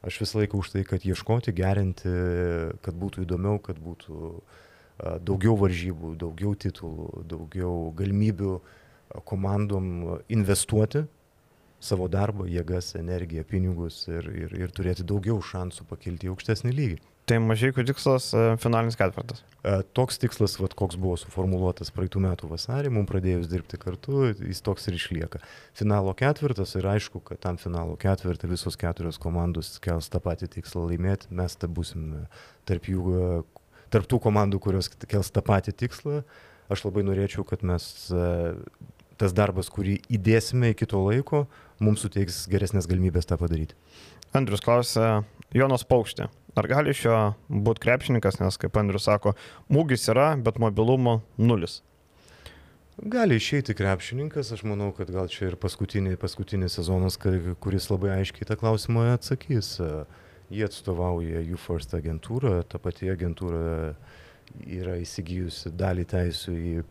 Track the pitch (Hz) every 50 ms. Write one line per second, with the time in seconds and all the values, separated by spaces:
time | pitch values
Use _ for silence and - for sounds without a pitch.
0 | - 90 - - 107 - - 107 104 101 - 101 90 - - 98 95 - 98 90
1 | - 92 92 - - - 113 117 - - 92 87 92 95 98 101 98 95 90 -
2 | - 95 90 90 90 90 87 87 90 87 85 85 82 82 - - - - 82 85
3 | 95 98 - - 92 85 90 87 92 101 104 101 - - 87 78 80 85 82 -
4 | - - 78 80 82 82 85 85 - _ - - - - - - - _ _ -
5 | 87 85 85 85 87 101 98 98 98 110 113 101 98 92 92 85 85 92 90 78
6 | 82 80 82 80 85 82 80 82 98 104 101 101 - 98 - - 90 82 80 78
7 | 80 80 - 85 82 80 82 80 82 76 80 95 90 90 87 85 82 82 80 82
8 | 98 98 98 101 107 110 104 87 101 95 92 90 - - - - - - _ _
9 | _ _ - - - - 104 95 95 98 101 101 104 101 101 95 92 92 87 87
10 | 87 85 85 - - - 113 110 101 95 101 101 - - 110 107 107 107 - 143
11 | 156 - _ _ _ _ _ _ _ _ _ _ _ _ _ _ - - 107 92
12 | 90 90 82 98 101 104 104 101 95 90 85 87 82 80 90 90 87 - - 87
13 | 85 87 92 87 90 82 80 80 78 - - 92 92 92 90 85 85 82 - -
14 | - - 85 85 82 80 - 85 85 85 87 90 90 87 - - 92 90 90 -
15 | 90 85 101 104 92 107 113 101 - - - 92 90 90 - - 82 - - -
16 | - 90 87 82 - 92 92 - - - 110 - - 120 127 143 147 110 82 76
17 | _ _ _ _ _ - 117 117 113 110 113 107 123 135 131 131 120 127 135 -
18 | - - 131 127 - - - 110 113 113 113 110 - 117 117 113 117 113 113 -
19 | 98 92 - - - 117 - - - _ _ _ - 95 98 95 95 - _ -
20 | 127 123 - - - 117 - - 110 95 - - 95 92 - - 101 90 82 90
21 | 92 92 90 87 - - - 92 92 95 92 90 92 90 87 - 80 - - -
22 | 92 90 - 98 95 95 90 - - 76 80 82 - - 123 139 143 139 120 107
23 | 101 - - 95 92 92 90 87 87 80 90 90 80 - - - - 92 90 -
24 | - - 139 139 135 120 101 101 - - 92 - - 110 95 - - - 87 85
25 | - - 90 80 82 82 - 80 - - - - - - _ - 104 104 101 101
26 | 95 95 92 - 127 139 151 - 147 139 123 104 92 - - 95 92 98 101 107
27 | - - - 98 - - 82 - - 90 87 85 - 87 87 82 82 80 80 -
28 | - 98 95 - - 90 87 - - 82 90 85 - 92 - - - 85 85 -
29 | 87 85 78 - - 82 85 87 87 87 85 82 80 - - - - 95 85 82
30 | 78 - - 90 - 90 82 - 95 87 - 101 - - - 90 85 85 87 82
31 | 90 95 98 - - - 90 90 90 87 - - - 85 85 85 82 - - 87
32 | 78 78 76 76 78 - - - - - _ _ _ - 95 85 - - 95 92
33 | 87 92 90 90 90 90 87 85 80 _ _ - _ _ _ - - - - 107
34 | 95 - 127 117 - 113 104 104 104 101 98 95 - 101 92 95 90 - - -
35 | - - - 101 92 - - 104 - - 104 95 - - 98 - 120 123 - -
36 | - 147 147 147 135 - - - - - - - - - 101 - - 101 92 104
37 | 98 98 95 95 101 98 - 98 98 - - - - 90 90 85 - - - -
38 | - - 90 87 87 87 87 87 85 85 87 - - - _ _ - - - -
39 | - _ - - 107 95 90 101 104 98 90 95 92 - - - 95 95 101 -
40 | - _ 117 107 90 110 110 113 113 - 127 127 120 117 107 - - - - 98
41 | 95 98 110 131 139 - - 147 147 - - - - - - _ 107 107 104 -
42 | - 98 - 101 98 85 85 - - 87 95 95 101 90 - 98 82 82 92 90
43 | 90 92 78 87 82 - 87 80 87 82 82 78 78 - - _ _ _ - -
44 | - - - - - _ - 135 135 117 101 101 - - 117 123 120 - - 113
45 | 113 113 110 104 104 - - - - _ - 123 135 135 131 120 - _ 127 120
46 | 110 - - - - - - - - - - 117 107 - 127 143 151 139 139 -
47 | - 117 117 110 107 104 104 - - - 110 104 101 117 113 - - 117 123 131
48 | - - 131 113 - 98 - - 92 92 - - - 98 - 107 104 101 95 98
49 | - - 104 101 - 104 95 - - - - - - - - 143 165 147 127 117
50 | - - 113 127 139 156 156 135 113 113 110 - 117 110 98 107 110 117 131 131
51 | 123 120 117 110 - - - - 110 120 117 98 82 - - - _ _ _ _
52 | _ _ _ _ _ - - - - - - - - - - _ _ _ _ -
53 | - 208 233 247 226 190 127 110 - - 147 143 131 - 104 - 101 98 95 90
54 | - - 117 131 147 156 - 151 131 104 113 101 107 107 104 101 101 101 92 -
55 | 95 87 90 92 92 87 - - 98 92 85 - - 92 - - 98 - - 104
56 | 95 95 92 - - 90 - - 95 - 107 98 92 87 - - 85 82 92 92
57 | 92 92 - - - 98 92 92 82 90 90 - - 98 95 95 - - 104 90
58 | 95 98 95 95 98 92 - - 107 - 110 - 113 110 110 104 - - 117 117
59 | 113 117 123 120 - - 131 123 - - 139 113 95 - - - 87 78 76 78
60 | 73 - - - - - - - - - 95 104 107 101 - - - 101 90 82
61 | 90 90 87 85 85 82 82 82 82 82 87 85 - - 87 82 71 - - 82
62 | 73 80 78 78 - - 113 127 139 123 92 87 85 - - - - 90 85 -
63 | - 92 95 82 87 87 82 - 92 87 85 82 82 82 82 80 80 78 76 -
64 | - - - - - - - - _ - - - - - 87 90 92 90 90 87
65 | 87 - - - 90 82 90 90 90 85 76 - - 80 80 87 95 95 90 90
66 | 87 - - 92 90 87 80 - - 98 87 82 85 85 82 82 80 -